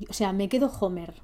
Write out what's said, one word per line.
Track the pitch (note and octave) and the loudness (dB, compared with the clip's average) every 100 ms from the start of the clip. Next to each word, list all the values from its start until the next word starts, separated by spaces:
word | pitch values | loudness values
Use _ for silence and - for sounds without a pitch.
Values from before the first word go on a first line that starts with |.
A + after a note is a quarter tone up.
| G#3 | -10
O | |
sea, | - G3 | 0 2
me | G3 G3 | 2 2
quedo | C4 C#4 - | 2 2 2
Homer. | G3 F3+ E3+ - | -2 -2 -8 -14